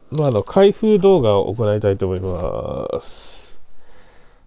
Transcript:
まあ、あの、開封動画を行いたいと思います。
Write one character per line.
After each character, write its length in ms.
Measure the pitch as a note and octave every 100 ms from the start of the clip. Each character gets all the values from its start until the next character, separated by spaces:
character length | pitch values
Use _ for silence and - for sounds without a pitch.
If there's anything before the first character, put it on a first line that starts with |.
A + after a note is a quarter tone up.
| -
ま 140 | D3 C#3+
あ、 20 |
あ 20 |
の、 120 | G#2+
開 280 | - F#3+ G3
封 280 | - A3 G#3+
動 220 | G3 F#3
画 160 | A2 G2+
を 160 | -
行 220 | A2 G#2+ G#2
い 60 |
た 100 | G#2
い 60 | F#2+
と 80 | F#2+
思 100 | F#2
い 40 |
ま 840 | F#2 F2 F2 G1+ - C#2 - -
す。 600 | - - - - - - - - - - - - - _